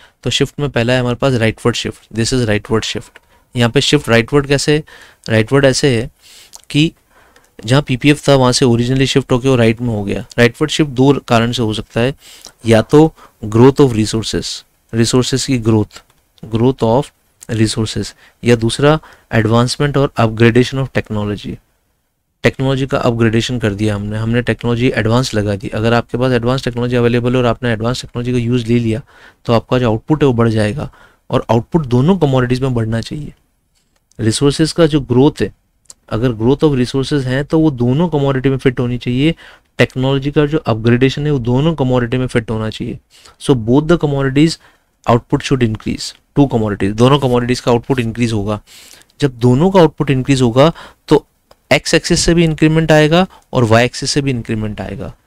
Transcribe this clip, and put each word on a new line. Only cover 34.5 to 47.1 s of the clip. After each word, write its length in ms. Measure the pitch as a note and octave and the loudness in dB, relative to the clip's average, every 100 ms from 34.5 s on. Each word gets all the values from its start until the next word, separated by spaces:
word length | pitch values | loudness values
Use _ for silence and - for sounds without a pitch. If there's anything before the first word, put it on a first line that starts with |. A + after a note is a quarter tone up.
| C#3 D#3 | 0 -2
का 140 | - E3 | 2 2
जो 160 | D#3 | 2
ग्रोथ 400 | A#2+ B2 C#3+ - | 0 2 2 2
है, 100 | G#2 - _ _ _ - - | -6 -8 _ _ _ -20 -8
अगर 240 | G#2+ B2+ | -4 -2
growth 300 | G#2+ A2+ C#3+ | 0 0 2
of 140 | D#3 C3+ | 2 0
resources 480 | B2 C3+ C3 D3 B2+ | -2 -2 -2 -2 -2
हैं 180 | B2+ D3 | -4 -2
तो 140 | D#3+ | 0
वो 120 | D#3 | 0
दोनों 360 | B2+ A#2+ C3 F3 | 0 0 0 0
कमोडिटी 400 | D3+ C#3 C3+ C3+ | 0 0 0 0
में 80 | C3+ | 0
फिट 220 | C#3 B2+ | -2 -2
होनी 180 | B2 A#2+ | -4 -4
चाहिए। 380 | - B2 D3+ E3 - - _ - | -4 0 0 -2 -10 -20 _ -2
टेक्नोलॉजी 520 | - C3 C3 C#3 C#3 | -2 0 -2 -2 -2
का 140 | D#3 D3 | 0 0
जो 120 | D3+ | -2
अपग्रेडेशन 680 | - A2 A2 A#2+ C3+ C3+ D3 | -2 -2 2 2 2 0 -2
है 60 | |
वो 80 | C#3+ | -2
दोनों 340 | A#2 B2 D#3 D3+ | 0 0 0 0
कमोडिटी 420 | B2+ B2+ A#2+ B2+ | 0 0 -2 -4
में 100 | B2+ | -4
फिट 220 | B2 A2 | -6 -6
होना 180 | A2 A2 | -6 -6
चाहिए। 300 | - B2 - _ _ - _ | -8 -10 -10 _ _ -20 _
So 140 | - C3 G#2+ | -2 0 2
both 260 | C3 D3+ | 0 2
the 80 | E3+ | 0
commodities 600 | D3 C#3 C3+ C3+ D#3+ - _ _ _ _ - | 0 -2 -2 2 2 0 _ _ _ _ 0
output 440 | A#2 - C#3+ - | 0 0 -4 -2
should 200 | C3 A#2+ | 0 0
increase, 440 | G#2+ - - - - _ - | -4 -8 -8 -10 -16 _ 0
two 100 | C#3 | 2
commodities, 460 | A#2+ G#2+ G2+ G2 G#2+ | 0 -2 -2 -4 2
दोनों 240 | B2 | 2